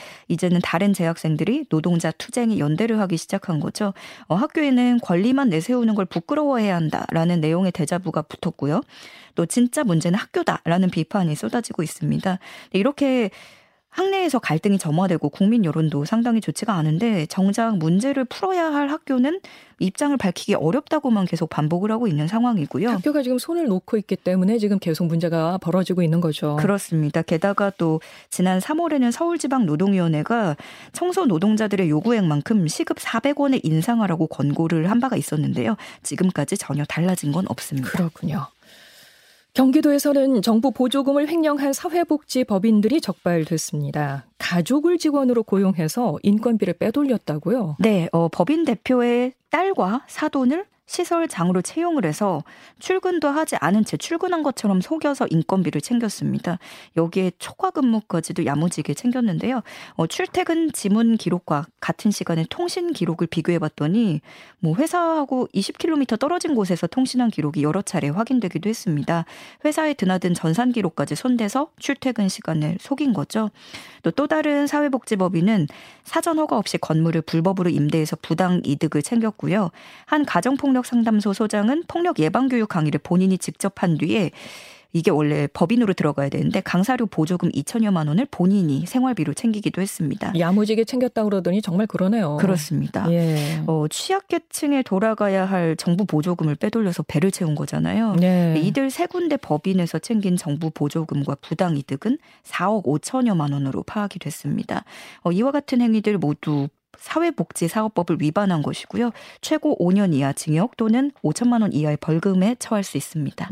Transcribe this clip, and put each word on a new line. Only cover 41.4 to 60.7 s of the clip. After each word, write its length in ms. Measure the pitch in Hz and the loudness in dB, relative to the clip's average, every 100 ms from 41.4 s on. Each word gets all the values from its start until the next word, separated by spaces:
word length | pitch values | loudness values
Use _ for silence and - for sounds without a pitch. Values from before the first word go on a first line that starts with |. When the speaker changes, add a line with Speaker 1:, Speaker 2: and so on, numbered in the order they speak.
| 311 294 277 | 0 0 -2
Speaker 2:
사회복지법인들이 1300 | 277 349 339 339 302 - 254 254 196 220 214 220 302 | -2 -2 -2 0 -2 0 -2 0 2 4 4 6 4
적발됐습니다. 1200 | - 180 - 175 156 160 - 151 143 143 147 139 - _ | 0 -4 0 0 0 -2 -2 -4 -4 -2 -2 -4 -10 _
가족을 580 | - 175 160 269 320 349 | -2 0 2 2 2 2
직원으로 460 | 311 285 262 240 | 2 2 2 2
고용해서 720 | 226 196 196 190 156 240 240 147 | 2 2 2 2 -2 0 -2 0
인건비를 500 | 202 208 233 226 180 170 | 2 2 2 0 0 0
빼돌렸다고요? 1000 | - 285 285 220 - 151 170 247 175 147 | 0 0 0 0 -2 -4 -2 -2 -2 0
Speaker 1:
네, 300 | 208 202 160 | 2 4 2
어, 160 | 165 170 | 2 0
법인 360 | - 180 320 | 2 2 2
대표의 680 | 311 226 - 254 240 240 247 - _ | 0 -2 0 2 2 2 0 -4 _
딸과 540 | 294 381 381 190 233 - | 0 0 0 0 -2 -6
사돈을 580 | - 302 285 254 311 403 _ | -6 -4 0 2 0 -4 _
시설장으로 800 | _ - 359 339 330 - 175 185 | _ -6 -2 0 0 0 2 2
채용을 420 | 175 - 349 311 | 0 -2 0 0
해서 380 | 165 151 208 156 - - - _ | 0 0 0 0 -4 -16 -20 _
출근도 500 | - 381 370 359 294 | -2 0 0 0 0
하지 280 | 285 320 - | 0 -2 -2
않은 260 | 151 202 208 | 2 2 2
채 100 | - | -2
출근한 460 | - 330 370 349 | -4 -4 -2 0
것처럼 400 | 294 - 214 185 | -2 -2 0 0
속여서 440 | - 311 302 277 226 | 0 -2 -2 -2 0
인건비를 500 | 165 156 190 156 147 | 0 2 0 0 -2
챙겼습니다. 800 | - 240 226 - 143 135 - 170 - - - - | -2 -2 -2 -4 -4 -2 -4 -6 -8 -20 -8 -2
여기에 340 | 165 190 185 - | 0 0 -2 -4
초과 320 | - - 381 | -14 -4 -4
근무까지도 720 | 370 262 220 - 170 - 175 | 0 2 2 0 -4 -2 -2
야무지게 480 | 135 143 170 165 151 | 0 0 0 -2 -4
챙겼는데요. 680 | 147 240 247 233 160 202 254 - - - | -2 -2 0 0 0 -2 -4 -6 -16 -14
어, 120 | - 160 | -4 -4
출퇴근 640 | - 370 349 349 330 320 | -2 -2 -2 0 0 0